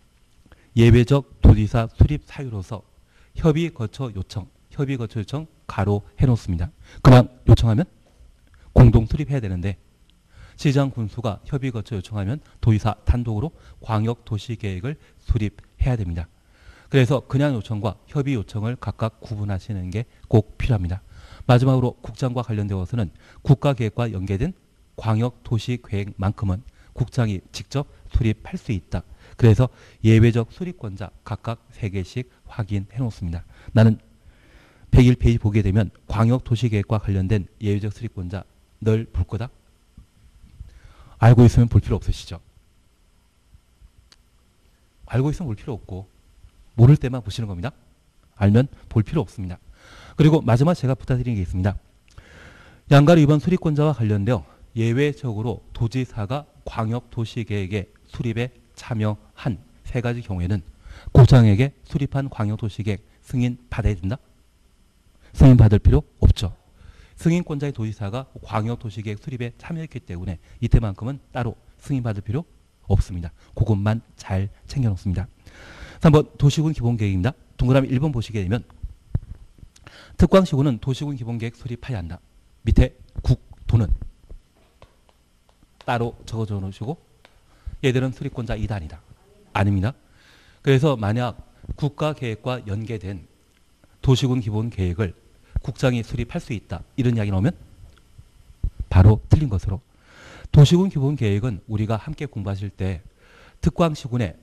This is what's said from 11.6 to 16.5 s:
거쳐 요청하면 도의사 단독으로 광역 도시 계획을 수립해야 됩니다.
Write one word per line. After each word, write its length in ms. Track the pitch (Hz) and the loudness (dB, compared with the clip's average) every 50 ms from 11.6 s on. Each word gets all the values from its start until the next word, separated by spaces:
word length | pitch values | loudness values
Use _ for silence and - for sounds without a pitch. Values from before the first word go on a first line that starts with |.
| 131 131 | -6 -6
거쳐 240 | 113 110 98 - 117 | -8 -8 -10 -8 -10
요청하면 440 | 95 - - 107 104 95 101 135 151 - _ _ _ | -10 -10 -8 -8 -6 -6 -6 -6 -8 -10 _ _ _
도의사 360 | - 117 110 104 - 107 101 - - | 0 2 2 2 0 -2 -4 -2 0
단독으로 480 | - 123 123 120 117 107 104 135 165 - - - - - - | 0 0 0 -2 -4 -4 -4 -6 -6 -8 -12 -20 -20 -20 -16
광역 440 | - - 113 104 110 113 120 - - | -8 -4 -4 -2 -2 -2 -4 -6 -8
도시 320 | - 113 101 - - 113 | -8 -8 -8 -8 -10 -10
계획을 400 | - - 98 95 90 98 135 156 - _ _ _ _ | -10 -8 -8 -8 -8 -8 -10 -10 -12 _ _ _ _
수립해야 760 | _ - - 110 107 101 - - - _ _ - - 135 127 | _ -2 -2 -2 -2 -4 -6 -10 -20 _ _ -4 -2 -2 -2
됩니다. 300 | 110 98 87 82 82 82 - _ _ _ _ | -2 -4 -6 -6 -8 -8 -10 _ _ _ _